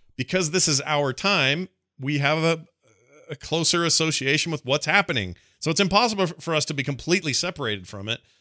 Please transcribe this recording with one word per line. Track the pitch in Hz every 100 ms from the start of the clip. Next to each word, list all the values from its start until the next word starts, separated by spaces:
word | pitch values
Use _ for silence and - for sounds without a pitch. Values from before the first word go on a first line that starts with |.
| _ -
because | 131 185 160
this | 180 170
is | 139 147
our | 147 139
time, | 127 196 190 131 147 185 _ _ -
we | 135 147
have | 139 160
a, | 165 160 160 _ _ _ _ - -
a | 135
closer | - 165 156 175
association | 170 - 160 - 131 147 170
with | 156
what's | 123 151 151
happening. | 190 185 135 92 87 _ -
So | 156
it's | 160
impossible | 190 202 240 208
f-, | 175 180
for | -
us | 156 -
to |
be | 143
completely | 135 135 - 190 156
separated | 123 175 170 120 104 90
from | 101 101
it. | 117 _ _